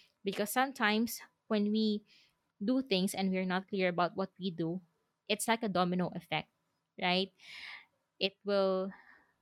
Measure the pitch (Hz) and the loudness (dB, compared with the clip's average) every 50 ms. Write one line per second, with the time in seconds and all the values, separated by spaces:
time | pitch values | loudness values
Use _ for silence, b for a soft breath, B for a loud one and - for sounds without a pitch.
0 | b b b b - - 180 - 208 - - 254 262 277 262 - 226 208 214 214 | b b b b -6 -6 -2 -2 -4 -2 2 0 0 0 0 0 2 2 2 2
1 | 240 226 - - - - _ _ _ - 220 208 208 208 214 220 220 214 208 214 | 0 0 -4 -10 -14 -18 _ _ _ -2 0 0 2 2 2 2 2 2 2 0
2 | b b b b b b b b _ _ _ - 202 240 254 269 262 269 196 185 | b b b b b b b b _ _ _ -6 0 0 2 0 2 2 2 2
3 | 185 202 - 190 196 190 185 185 190 185 180 190 190 - 208 190 185 180 170 170 | 2 2 0 0 0 2 2 0 0 0 0 -2 -2 -2 -2 0 0 2 2 2
4 | 175 165 - 190 190 - _ - 175 196 165 170 165 165 175 190 - _ _ _ | 0 0 0 -4 -6 -6 _ -6 -6 -6 -2 -2 -2 -2 -2 -4 -8 _ _ _
5 | _ _ _ _ _ - 214 208 - 240 226 226 233 214 175 175 180 175 180 180 | _ _ _ _ _ -4 -4 -2 0 0 0 0 0 -2 0 2 2 2 2 0
6 | 175 - - 175 - - 156 151 - _ _ _ _ _ _ _ _ _ _ - | 0 -2 -4 -8 -8 -6 -6 -6 -6 _ _ _ _ _ _ _ _ _ _ -4
7 | 185 180 180 185 196 196 B B B B B B B B B B B B _ _ | 0 0 2 2 0 -2 B B B B B B B B B B B B _ _
8 | _ _ _ - 185 196 - _ - 196 202 196 196 190 185 185 190 196 190 B | _ _ _ -2 -2 -2 -4 _ -4 -2 0 2 2 2 2 0 -2 -4 -8 B
9 | B B B B B B B B | B B B B B B B B